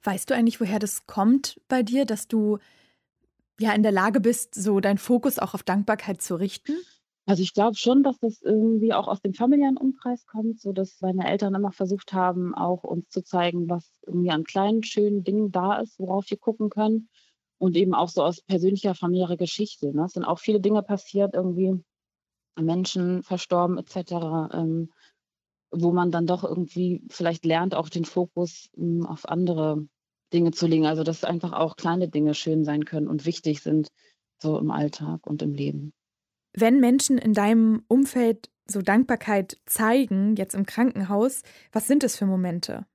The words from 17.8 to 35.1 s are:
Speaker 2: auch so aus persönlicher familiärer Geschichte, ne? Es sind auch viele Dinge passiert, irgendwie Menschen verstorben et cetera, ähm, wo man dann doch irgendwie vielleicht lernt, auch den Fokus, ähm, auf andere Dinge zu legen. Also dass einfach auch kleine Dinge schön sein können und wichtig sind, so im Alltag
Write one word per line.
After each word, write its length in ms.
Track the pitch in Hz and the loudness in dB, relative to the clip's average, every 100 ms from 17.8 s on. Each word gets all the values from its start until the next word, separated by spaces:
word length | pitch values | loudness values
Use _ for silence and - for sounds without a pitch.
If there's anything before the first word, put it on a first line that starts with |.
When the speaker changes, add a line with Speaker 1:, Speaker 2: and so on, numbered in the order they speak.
| 190 | 2
Speaker 2:
auch 160 | 170 170 | 2 0
so 140 | 180 | 0
aus 180 | 156 175 | 0 -2
persönlicher 540 | _ 190 185 196 202 | _ 0 2 0 -2
familiärer 420 | 175 175 180 180 175 | -2 -2 0 0 -2
Geschichte, 560 | 170 - 208 - 143 | -4 -4 -6 -4 -4
ne? 120 | 143 | -2
Es 80 | 175 | -4
sind 100 | - | -4
auch 140 | - 175 | -4 -4
viele 220 | - 214 | 0 0
Dinge 220 | 190 214 | 2 0
passiert, 500 | 202 202 - 196 196 | 0 -6 -4 -2 0
irgendwie 400 | 190 185 175 190 185 - _ _ _ _ _ _ - | 0 -2 0 0 0 -6 _ _ _ _ _ _ -4
Menschen 680 | 160 175 185 185 180 180 | -2 0 -2 -2 -2 -2
verstorben 540 | - 180 - 175 175 180 | -4 -6 -2 0 0 -2
et 100 | 180 | -6
cetera, 600 | 190 170 170 160 160 156 | -10 -6 -6 -4 -4 -4
ähm, 400 | - 165 165 165 _ _ _ _ _ _ _ _ | -4 -2 -2 -6 _ _ _ _ _ _ _ _
wo 200 | 170 170 | 0 2
man 180 | 180 175 | 2 2
dann 140 | 170 170 | 0 0
doch 180 | 180 | -2
irgendwie 580 | 196 170 170 180 180 175 - | -2 -4 -6 -2 -2 -2 -8
vielleicht 340 | - 170 170 | -4 -4 -2
lernt, 300 | 165 160 185 | 0 0 0
auch 140 | 180 156 | -2 -4
den 160 | 175 | -6
Fokus, 680 | 165 - 175 - 175 - - - | -4 -2 -2 -4 -6 -6 -20 -6
ähm, 280 | 170 170 | -2 -2
auf 240 | 165 156 - | -4 -8 -6
andere 580 | 170 180 165 156 151 151 _ _ _ _ | -2 0 0 0 -2 -6 _ _ _ _
Dinge 200 | 170 170 | 2 2
zu 160 | 160 170 | 2 2
legen. 180 | 160 156 | 4 2
Also 160 | 160 | 2
dass 220 | 160 165 | -2 -2
einfach 280 | - 170 175 | -4 -4 -4
auch 220 | - 160 - | -2 -2 -2
kleine 320 | 175 175 175 | -2 0 0
Dinge 260 | 151 151 | 0 0
schön 300 | 151 - 160 | 0 0 0
sein 200 | 147 147 | 0 -2
können 240 | 151 160 151 | -4 -4 -2
und 180 | 156 147 | -2 -4
wichtig 340 | 165 156 147 | -4 -4 -4
sind, 280 | 156 156 151 _ _ _ _ _ | 0 0 -2 _ _ _ _ _
so 160 | 160 151 | -4 -2
im 120 | 156 | -2
Alltag 560 | 151 151 - 156 | -2 -2 -4 -8